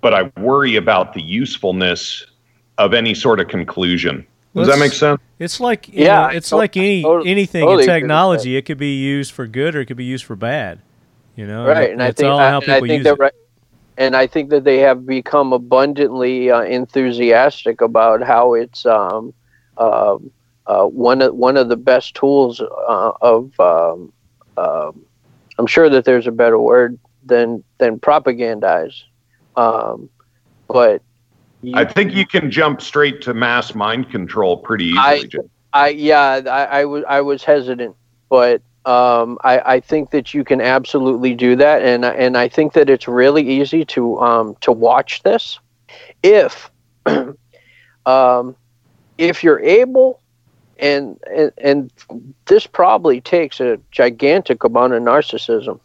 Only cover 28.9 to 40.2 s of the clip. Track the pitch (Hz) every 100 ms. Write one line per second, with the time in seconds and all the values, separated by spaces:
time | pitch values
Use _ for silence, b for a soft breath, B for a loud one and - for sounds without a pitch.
28.9 | - _ _ _ _ _ - 117 113 -
29.9 | 57 - _ _ _ _ _ _ 127 117
30.9 | 104 _ _ _ _ _ _ 123 120 117
31.9 | 190 196 190 185 185 151 - 220 143 -
32.9 | 147 143 139 - 113 120 120 120 110 104
33.9 | 117 127 110 90 110 95 87 - 110 87
34.9 | 85 135 147 - - - _ _ 143 147
35.9 | 151 151 151 139 135 131 131 139 139 143
36.9 | 147 139 139 143 139 - 147 127 123 120
37.9 | - _ _ _ 131 123 117 _ _ 131
38.9 | 123 123 120 117 120 131 127 - 127 -
39.9 | 156 139 147